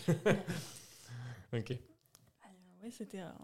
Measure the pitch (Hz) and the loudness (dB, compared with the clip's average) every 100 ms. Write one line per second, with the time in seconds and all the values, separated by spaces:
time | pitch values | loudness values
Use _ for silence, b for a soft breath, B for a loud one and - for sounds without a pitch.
0 | - 160 208 196 - 170 - - - - | 4 6 6 6 4 -4 -6 -12 -16 -18
1 | - 120 - - - 120 104 123 - - | -14 -10 -10 -10 -4 -2 -2 -4 -6 -20
2 | _ - - _ - 185 185 180 220 - | _ -20 -20 _ -20 -20 -20 -14 -12 -8
3 | 196 196 170 - | -8 -6 -8 -8